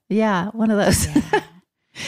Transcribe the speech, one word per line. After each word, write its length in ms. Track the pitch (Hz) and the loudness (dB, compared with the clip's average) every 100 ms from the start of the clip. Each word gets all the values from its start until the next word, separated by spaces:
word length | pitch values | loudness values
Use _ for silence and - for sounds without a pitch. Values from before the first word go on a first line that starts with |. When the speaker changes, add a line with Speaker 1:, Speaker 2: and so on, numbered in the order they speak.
| - | -4
Speaker 1:
Yeah, 380 | 208 220 190 185 | 0 0 0 -2
one 200 | 220 220 | -2 0
of 60 | 208 | 2
those. 280 | 208 - 156 | 2 2 0
Speaker 2:
Yeah. 340 | 151 - 415 - | -2 0 -2 -4
Speaker 1:
<laughs> 40 | - _ _ _ - | -14 _ _ _ -14